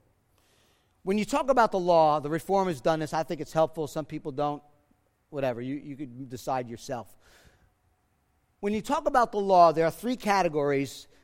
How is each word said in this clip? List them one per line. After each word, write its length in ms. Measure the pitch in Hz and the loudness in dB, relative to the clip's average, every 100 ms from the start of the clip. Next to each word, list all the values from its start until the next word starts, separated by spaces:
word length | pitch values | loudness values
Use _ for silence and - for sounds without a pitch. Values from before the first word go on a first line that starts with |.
| _ _ _ _ _ _ _ _ _ _ | _ _ _ _ _ _ _ _ _ _
When 140 | 180 208 | -4 -2
you 60 | |
talk 260 | 208 277 294 | 0 0 2
about 220 | 262 220 | 2 2
the 80 | 190 | 2
law, 400 | 175 165 156 151 | 4 4 6 2
the 100 | 143 | 0
reform 380 | 160 - 196 185 | -6 0 0 0
has 140 | 147 | 0
done 180 | 170 160 | 0 0
this. 140 | 156 | -2
I 100 | 160 | -4
think 160 | 160 156 | -4 -6
it's 140 | 156 | -4
helpful. 340 | 160 160 - 147 | 0 0 -2 -8
Some 160 | 160 | -8
people 300 | 147 156 165 | -10 -10 -8
don't. 280 | 135 147 147 - _ _ _ _ _ _ | -4 -4 -6 -12 _ _ _ _ _ _
Whatever. 320 | 147 135 117 | -4 -4 -4
You, 140 | 127 143 | -6 -10
you 200 | 151 135 | -12 -14
could 320 | 139 120 135 | -14 -14 -14
decide 400 | 123 - 131 123 | -10 -6 -6 -6
yourself. 400 | 117 - 123 101 - _ - _ _ _ _ _ _ _ _ _ _ _ _ | -12 -10 -12 -12 -20 _ -20 _ _ _ _ _ _ _ _ _ _ _ _
When 140 | 202 | -4
you 80 | 214 | -4
talk 260 | - 302 302 | -2 -4 0
about 240 | 269 233 | 2 2
the 80 | 208 | 0
law, 320 | 196 180 170 | 4 8 8
there 140 | 156 165 | 6 0
are 60 | |
three 260 | - 233 254 | -2 -6 -4
categories 880 | 208 202 175 151 143 139 139 - - _ | 0 2 2 0 0 0 -2 -10 -20 _